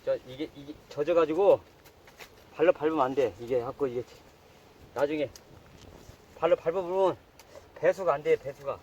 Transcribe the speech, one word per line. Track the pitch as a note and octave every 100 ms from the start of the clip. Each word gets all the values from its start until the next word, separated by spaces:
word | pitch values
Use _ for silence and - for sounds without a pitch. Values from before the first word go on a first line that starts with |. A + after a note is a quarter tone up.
저, | - C4+ -
이게, | C3 D3+ C#3+
이게 | C#3 - -
젖어가지고 | - D3 E3+ D#3 D#3+ G3+ C#3 - _ - _ - - - - -
발로 | - E3
밟으면 | F3+ D3+ D#3+
안 | C3
돼. | C3+ A#2+ -
이게 | A#2 B2+
자꾸 | A#2+ C3 C#3
이게 | A#2+ - - - _ - - - - -
나중에 | A#2+ C#3+ D#3 C3+ - - - - - - - - - - -
발로 | E3 F3
밟아보면 | E3 F3+ F3 F#3 F#3+ C#3 - - - - - -
배수가 | E3 F#3 F3
안 | C#3+
돼, | D#3 D#3
배수가. | C3+ C3+ C#3 F#2+